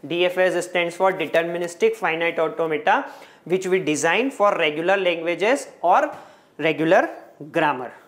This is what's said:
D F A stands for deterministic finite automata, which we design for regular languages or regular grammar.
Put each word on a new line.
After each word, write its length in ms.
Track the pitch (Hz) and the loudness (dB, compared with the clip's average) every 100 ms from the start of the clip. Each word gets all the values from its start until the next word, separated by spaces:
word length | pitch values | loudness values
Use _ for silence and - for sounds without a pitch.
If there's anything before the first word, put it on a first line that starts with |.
| 143 | -4
D 200 | 170 175 | 0 0
F 120 | 180 | 2
A 240 | 185 170 | 0 0
stands 340 | 175 180 170 170 | -2 -2 -2 0
for 160 | 190 | 0
deterministic 800 | 165 151 165 170 175 175 - 226 220 | 0 0 0 0 -4 -6 0 0 0
finite 440 | 175 160 170 165 | -2 0 -2 0
automata, 680 | 160 - 165 151 151 226 285 - - - - | -2 -2 -4 0 2 0 0 -16 -20 -20 -4
which 220 | 185 185 | -4 0
we 120 | 185 | 0
design 520 | 151 151 156 185 262 | 0 0 0 0 -2
for 240 | - 208 180 | 2 2 2
regular 400 | 156 151 175 196 | 0 0 0 2
languages 720 | 185 170 165 170 202 277 - - | 2 -2 -2 0 0 0 -2 -4
or 300 | 170 214 294 - - - _ _ | 2 4 2 -6 -20 -20 _ _
regular 520 | 151 147 160 196 320 - - _ 147 | -2 0 4 4 2 -6 -20 _ -6
grammar. 400 | 165 156 131 120 - | 0 0 -2 -8 -14